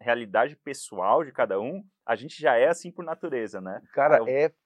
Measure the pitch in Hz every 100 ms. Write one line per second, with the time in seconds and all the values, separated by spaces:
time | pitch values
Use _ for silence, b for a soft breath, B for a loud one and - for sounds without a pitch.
0 | 120 120 107 107 139 151 143 131 - 98
1 | 95 139 143 120 110 95 117 196 208 _
2 | - 110 156 - 147 120 143 170 175 -
3 | 165 160 175 127 107 101 95 107 - 143
4 | 143 135 117 135 156 -